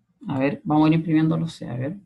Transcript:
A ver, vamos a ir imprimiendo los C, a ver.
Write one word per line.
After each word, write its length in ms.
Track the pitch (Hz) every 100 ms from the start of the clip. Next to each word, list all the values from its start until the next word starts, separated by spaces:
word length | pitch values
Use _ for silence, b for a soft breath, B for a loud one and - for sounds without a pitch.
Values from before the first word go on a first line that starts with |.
| _ _ 196
A 100 | 139
ver, 220 | 139 -
vamos 200 | - 151
a 40 | 156
ir 60 | 160
imprimiendo 420 | 165 156 160 165
los 160 | 165
C, 120 | - -
a 100 | 127
ver. 220 | 135 202